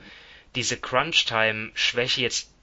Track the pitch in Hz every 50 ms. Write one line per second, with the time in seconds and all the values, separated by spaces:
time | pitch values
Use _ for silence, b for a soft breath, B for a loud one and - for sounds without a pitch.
0 | B B B B B B B B B B - 123 113 - 120 - - - 127 127
1 | 147 165 - - - - 117 110 110 110 110 110 110 - - - - - - 120
2 | 123 127 - 135 123 117 - - - - _ _